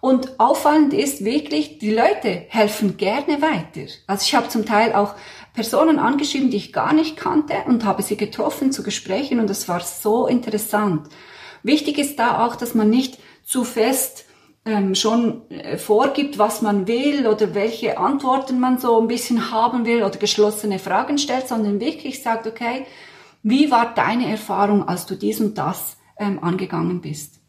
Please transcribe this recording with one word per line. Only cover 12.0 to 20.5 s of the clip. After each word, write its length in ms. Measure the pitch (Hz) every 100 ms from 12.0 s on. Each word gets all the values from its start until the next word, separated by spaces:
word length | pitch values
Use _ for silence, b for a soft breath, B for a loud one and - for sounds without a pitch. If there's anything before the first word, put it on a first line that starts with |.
| 277 -
da 280 | 233 - 240
auch, 100 | -
dass 180 | 240 226
man 140 | 214
nicht 300 | 240 269 - B B
zu 220 | - 254 233
fest, 580 | - 226 269 - - - b b b
ähm, 320 | 226 208 196 190
schon, 560 | 214 233 233 - -
äh, 260 | - - -
vorgibt, 600 | - 214 277 277 285 -
was 240 | - -
man 260 | 214 202 185
will 400 | 233 285 285 226
oder 260 | 208 208
welche 440 | 202 214 233 214 -
Antworten 640 | 190 277 262 269 269 254
man 160 | 254 254
so 240 | 254 226
ein 80 | 226
bisschen 420 | 240 - 233 -
haben 340 | 220 233 247 226
will 180 | 233
oder 140 | 196 196
geschlossene 640 | 202 - 208